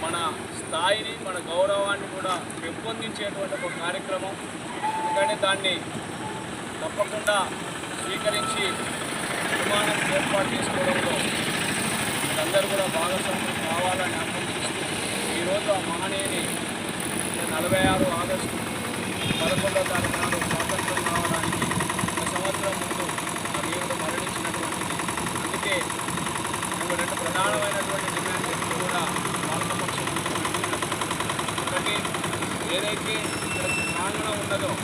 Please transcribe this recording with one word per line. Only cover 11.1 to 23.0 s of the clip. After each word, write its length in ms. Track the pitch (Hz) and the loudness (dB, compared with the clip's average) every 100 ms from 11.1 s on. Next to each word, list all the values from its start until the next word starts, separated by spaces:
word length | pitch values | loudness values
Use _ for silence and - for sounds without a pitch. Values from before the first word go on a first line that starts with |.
| - - - - - - - - - - - - - | 2 0 0 0 0 0 0 0 0 0 0 0 0
అందరూ 220 | 160 180 - | 4 4 4
కూడా 120 | 196 190 160 | 2 2 2
భాగస్వామ్యం 600 | 165 190 - 185 - - - | 2 0 0 0 0 -2 0
కావాలని 480 | 175 180 185 180 170 | 2 2 2 0 0
ఆకాంక్షిస్తూ 600 | - - - - - - - - - - - - | -2 -2 -2 -2 -2 -2 -2 -2 -2 -2 -2 0
ఈరోజు 300 | 180 202 208 190 | 2 2 2 2
ఆ 20 | - | 2
మహనీయుని 540 | - - - - - - - - - - - - - - - - | -2 -2 0 0 0 -2 -2 -4 -4 -4 -4 -4 -2 -2 -2 -2
నలభై 280 | - - - - | 0 4 6 6
ఆరు 140 | - - - | 4 4 2
ఆగస్టు 340 | - - - - - - - - - - - - | 0 0 0 -2 -2 -4 -4 -4 -4 -2 0 2
పదకొండవ 440 | 320 - 294 285 277 | 2 4 4 4 2
తారీఖు 280 | - - - | 2 2 0
నాడు 180 | - 175 170 | 0 0 0
స్వాతంత్రం 560 | 156 - 185 - - - | 0 0 0 0 0 2
రావడానికి 560 | - - - - - - - - - - - | 2 2 2 0 0 0 0 0 0 0 0
ఒక 40 | - | 0
సంవత్సరం 400 | - 190 - 196 185 | 0 0 0 0 0
ముందు 240 | - - | -2 -2